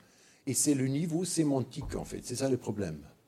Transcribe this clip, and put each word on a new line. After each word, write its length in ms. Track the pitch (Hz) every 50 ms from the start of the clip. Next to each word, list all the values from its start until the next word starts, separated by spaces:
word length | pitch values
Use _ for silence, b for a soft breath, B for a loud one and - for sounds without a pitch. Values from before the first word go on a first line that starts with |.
| b b b b b b b b b
Et 60 | 139 120
c'est 200 | - - 147 143
le 140 | 131 131
niveau 380 | 131 135 147 180 170 151 175 185
sémantique, 680 | 170 - 165 156 147 139 131 117 - - 156 - - -
en 100 | - 80
fait. 160 | - - 92 -
C'est 140 | - 123
ça 120 | 104 135 135
le 80 | 127
problème. 420 | 123 - 110 104 104 98 82 78 73 71 - - _ _